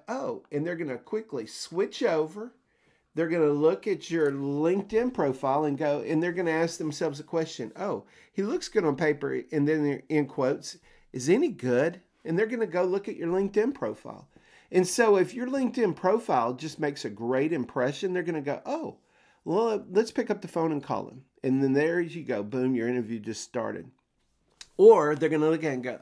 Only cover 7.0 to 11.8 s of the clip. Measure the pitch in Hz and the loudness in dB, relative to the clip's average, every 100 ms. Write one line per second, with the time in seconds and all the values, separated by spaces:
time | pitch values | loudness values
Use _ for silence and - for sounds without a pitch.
7 | 165 143 143 165 160 - 117 - 196 110 | -4 -6 -6 -4 -4 -6 -10 -8 -6 -6
8 | - - - - 202 349 - 214 170 135 | -10 -20 -10 -4 -2 -4 -2 0 2 2
9 | 156 143 139 131 - 156 143 156 147 139 | 2 0 -2 -4 -2 0 2 2 0 -2
10 | - 156 139 - 131 175 - - _ _ | -2 0 0 0 -2 -2 -6 -18 _ _
11 | _ 131 127 220 330 190 123 123 | _ -4 2 4 2 -2 0 2